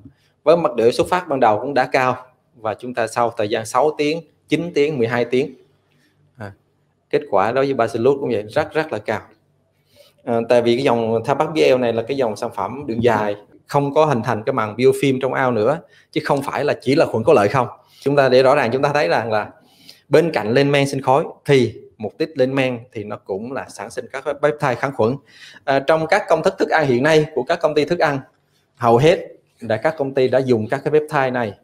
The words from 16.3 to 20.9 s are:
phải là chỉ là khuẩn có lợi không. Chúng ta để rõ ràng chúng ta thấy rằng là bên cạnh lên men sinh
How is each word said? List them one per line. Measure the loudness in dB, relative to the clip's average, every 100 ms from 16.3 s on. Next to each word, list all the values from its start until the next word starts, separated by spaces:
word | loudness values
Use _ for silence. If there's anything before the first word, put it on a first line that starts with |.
| -2
phải | -2 -4
là | -2 -2
chỉ | 0
là | 2 2
khuẩn | 0
có | 4
lợi | 4 4
không. | 0 -2 -6 _ _
Chúng | 0 2
ta | 4
để | 6
rõ | 4
ràng | 4 2
chúng | 0
ta | 0
thấy | 0 0
rằng | -2 -2
là | -4 -4 -12 _ _ -20 -20 2
bên | 2 4
cạnh | 0 0
lên | 2 2
men | 2
sinh | 0